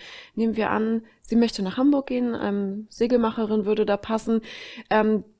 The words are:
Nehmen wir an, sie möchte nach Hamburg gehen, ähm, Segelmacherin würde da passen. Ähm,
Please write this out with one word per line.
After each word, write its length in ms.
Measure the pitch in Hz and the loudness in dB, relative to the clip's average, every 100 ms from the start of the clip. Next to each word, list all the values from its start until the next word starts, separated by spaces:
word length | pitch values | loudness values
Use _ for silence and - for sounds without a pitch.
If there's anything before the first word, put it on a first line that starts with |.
| - - - | -14 -20 -12
Nehmen 220 | 208 226 214 | -2 -2 0
wir 140 | 208 | 0
an, 340 | 208 220 226 - _ | 0 0 -2 -4 _
sie 140 | - 233 | 0 2
möchte 260 | 233 - | 2 0
nach 160 | 190 254 | -4 2
Hamburg 300 | 285 277 269 | 2 2 0
gehen, 280 | 247 240 233 | -2 -2 -2
ähm, 480 | 202 202 196 208 220 | -4 -2 -4 -6 -12
Segelmacherin 760 | - 240 247 226 226 214 214 | -2 2 2 2 0 0 0
würde 220 | 196 214 208 | 2 2 2
da 100 | 202 | 0
passen. 460 | - 220 226 220 - - - 240 - | 0 -2 0 -2 -2 -16 -16 -16 0
Ähm, 340 | 214 214 214 - | 2 4 0 -2